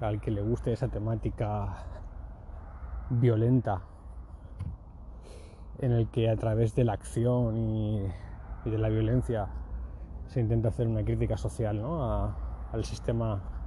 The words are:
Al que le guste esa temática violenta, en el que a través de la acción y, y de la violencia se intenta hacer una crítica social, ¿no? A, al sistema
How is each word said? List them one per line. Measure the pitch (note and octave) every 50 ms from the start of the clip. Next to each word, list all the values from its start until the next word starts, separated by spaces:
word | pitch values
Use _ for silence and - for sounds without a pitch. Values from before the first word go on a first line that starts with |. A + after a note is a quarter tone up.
Al | A#2 G#2+ G#2+ G#2
que | - A#2
le | A2 G2+
guste | G2+ A2 A#2+ - - - A#2
esa | - B2+
temática | A#2 - G2+ G#2 A2 A#2 G#2+ - G#2+ G2 - A#2 G#2 G#2 G#2 G2+ F#2+ F2+ - - - - - - - - - - - - - - - - - - - - - - - - - - -
violenta, | C3 A#2+ B2 A#2+ A2+ G#2+ A2+ A#2+ B2+ B2+ A2 A2+ G2 F#2 - - - - - - - - - - - - - - - - - - - - - - - - - - - - - - - - - - - - - - -
en | - - B2+
el | A#2+ A#2 A2+ G#2+
que | - A#2+ A2+ A2+
a | A2
través | G#2+ - A2+ G#2+ A2+ A#2 A2 -
de | - B2
la | A#2 G2+
acción | F#2+ - - - A2+ A2+ B2 B2 B2 B2 A2+ A2
y, | A2+ A2+ A2 A2 G#2+ G#2+ G#2+ G#2+ G#2 G2 F#2+ F2 - - - - - - - - - -
y | A2+
de | A2 A2
la | A2 A2
violencia | A2 A2 A2+ A2 B2 B2+ A#2 - A#2 G#2+ G2 - - - - - - - - - - - - - - - -
se | - - C3
intenta | A#2 G#2 A#2 A2+ A2 A#2
hacer | - - A#2+
una | A2+ A2 A2 G#2
crítica | A2+ A2+ A2+ A#2 A2 A2
social, | - - A2 - - A#2 G#2 G#2+ G#2
¿no? | G#2+ C#3 E3+ D#3+ C3+
A, | A2+ G#2+ G2+ G2+ G2+ G2+ - - - - - - -
al | - A2+ G#2+
sistema | - - - - - A#2+ A#2 A#2 A2 G#2 G2+ F#2+ - - - -